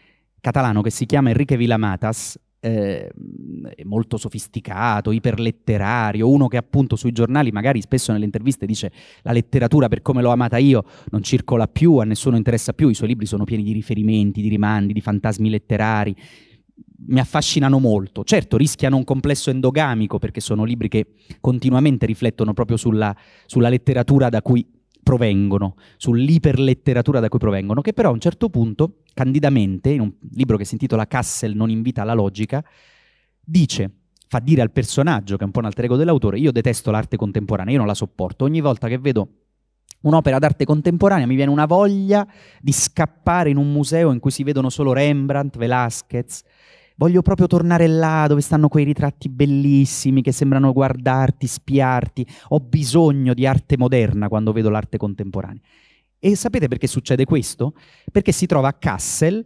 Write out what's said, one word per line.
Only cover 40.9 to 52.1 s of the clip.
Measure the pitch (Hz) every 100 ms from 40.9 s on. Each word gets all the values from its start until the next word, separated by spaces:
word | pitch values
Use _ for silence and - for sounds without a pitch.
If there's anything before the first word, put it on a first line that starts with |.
| 170 196 190 120
mi | 131
viene | 139
una | 143 151
voglia | 180 202 196 196 208 202 - - _
di | -
scappare | 139 - - 156 _ - 175 156
in | 143
un | 143
museo | 147 131 165 165
in | 123
cui | 139
si | -
vedono | 139 135 131
solo | - 139
Rembrandt, | 131 147 143 135 139 143 127
Velázquez. | 117 123 120 - - 120 120 - _ _ _ _ _ -
Voglio | 165 180
proprio | 175 196 180
tornare | 175 170 170 165
là | 160 160 156 151
dove | 147
stanno | - 156 151
quei | 156 143
ritratti | 147 143 - 139
bellissimi | 127 143 139 143 139 135 - 139 131
che | 127
sembrano | 127 139 135 135
guardarti, | 127 135 127 127 131 135 - 120
spiarti. | - - 135 131 127 -